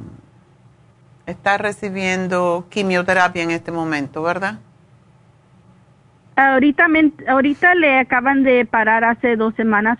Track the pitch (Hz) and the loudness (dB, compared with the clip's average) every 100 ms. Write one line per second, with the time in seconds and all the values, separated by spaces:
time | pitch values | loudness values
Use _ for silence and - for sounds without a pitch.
0 | - - - _ _ _ _ _ _ _ | -18 -20 -20 _ _ _ _ _ _ _
1 | _ _ - 180 196 202 208 202 208 190 | _ _ -16 -6 -2 -2 -4 -6 -8 -6
2 | 185 185 185 180 180 175 180 214 190 180 | -4 -2 -2 -2 0 -2 -6 -4 -2 0
3 | 180 185 180 180 165 165 - 170 160 147 | 0 0 0 0 -4 -4 -6 -6 -4 -4
4 | 135 156 165 175 196 214 - _ _ _ | -6 -6 -4 -4 -6 -10 -18 _ _ _
5 | _ _ _ _ _ _ _ _ _ _ | _ _ _ _ _ _ _ _ _ _
6 | _ _ _ - 269 262 285 277 339 311 | _ _ _ 0 2 4 2 2 2 4
7 | 311 - - 262 285 285 359 359 302 262 | 2 0 -2 0 0 2 2 4 4 2
8 | 254 254 247 277 269 247 240 233 220 226 | 2 0 0 2 4 2 2 0 2 2
9 | 233 233 247 226 220 220 226 208 214 240 | 0 0 0 0 -2 -2 0 0 0 -2